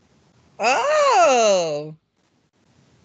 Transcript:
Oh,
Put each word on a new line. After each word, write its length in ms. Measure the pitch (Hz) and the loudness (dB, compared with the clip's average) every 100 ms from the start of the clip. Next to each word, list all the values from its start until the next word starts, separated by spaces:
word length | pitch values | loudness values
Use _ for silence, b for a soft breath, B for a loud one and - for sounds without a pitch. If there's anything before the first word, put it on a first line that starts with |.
| _ _ _ _ _ - | _ _ _ _ _ -6
Oh, 1400 | 220 277 554 605 571 427 320 247 220 185 165 147 156 156 _ _ _ _ _ _ _ _ _ _ | -4 -2 -2 0 2 2 2 2 2 0 -2 -6 -10 -18 _ _ _ _ _ _ _ _ _ _